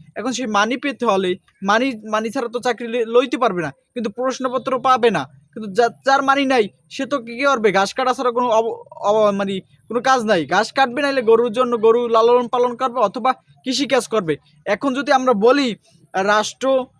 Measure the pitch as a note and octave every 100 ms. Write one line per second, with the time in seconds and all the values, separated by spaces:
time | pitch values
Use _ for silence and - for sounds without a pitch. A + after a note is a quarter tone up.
0 | - - A#3+ A#3+ B3 G3+ G#3+ C4 C#4+ A3
1 | A#3 G3 F#3 F3+ _ _ G3 A3+ C4+ A3
2 | G#3+ G#3+ A3 C4+ A#3 A#3+ B3 A3 A#3 A#3+
3 | A3+ A#3+ C4 B3+ A#3+ F3 D3+ - _ B3
4 | A3 A#3+ C4 B3 B3+ B3+ B3+ B3+ C4 B3+
5 | A#3 E3+ - _ _ A3 G#3+ F#3+ A#3+ -
6 | C4+ C#4 C4+ C#4 C4+ B3+ G3 - _ -
7 | C4+ C#4 A#3 A#3 C#4 B3+ G#3+ F#3+ G3 -
8 | B3+ B3 B3 A#3 B3 A3 A3+ - - -
9 | G3+ G#3+ G#3 G3 G3 F#3+ - _ - A#3
10 | C4 C4 G#3+ F#3 C#3 F#3 A3 C#4 C4 B3+
11 | C#4+ C4+ A3 A3+ A#3+ A3 B3 A#3 A3+ A#3+
12 | A#3+ A3+ A#3 B3 A#3+ B3 B3 A#3 C4 B3
13 | G3+ A#3+ B3+ B3+ _ _ C4 B3 B3+ B3+
14 | - A3 D#3+ C#3+ _ _ - G#3 C#4 B3+
15 | C#4 C4 B3+ G3+ A#3 C#4+ B3+ F3+ _ _
16 | _ F#3 G3 G#3+ G#3+ - C4+ C4 B3+